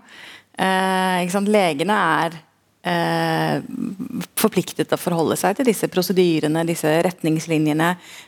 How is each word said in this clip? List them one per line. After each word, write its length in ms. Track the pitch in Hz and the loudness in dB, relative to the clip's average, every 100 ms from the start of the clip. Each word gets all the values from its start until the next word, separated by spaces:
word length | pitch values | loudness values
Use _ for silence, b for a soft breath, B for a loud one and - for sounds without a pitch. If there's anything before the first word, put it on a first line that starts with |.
| B B B B B - | B B B B B -4
Eh, 640 | 190 190 190 185 185 180 | 0 2 2 2 2 0
ikke 80 | 180 | 0
sant? 160 | 196 202 | 0 2
Legene 480 | 214 180 143 170 214 | 4 4 2 0 2
er, 400 | 175 151 165 160 - _ _ _ | 2 2 0 -4 -20 _ _ _
eh, 760 | 180 175 170 165 165 160 160 151 - - - 190 - - 175 - | -4 -2 0 0 0 0 0 -2 -6 -8 -8 -8 -8 -8 -8 -2
forpliktet 520 | 214 - - - 151 | 0 0 -4 -4 -4
til 80 | 151 | -4
å 40 | |
forholde 360 | - 170 143 - | -2 0 0 2
seg 200 | 180 285 | 0 0
til 80 | |
disse 240 | 254 190 - | 0 0 0
prosedyrene, 800 | - 175 185 180 156 151 160 165 | 0 0 2 4 2 0 0 0
disse 220 | 165 156 160 | 0 0 2
retningslinjene. 920 | 180 180 160 160 156 156 151 151 170 180 B B | 0 -2 -2 -2 0 0 2 2 0 -2 B B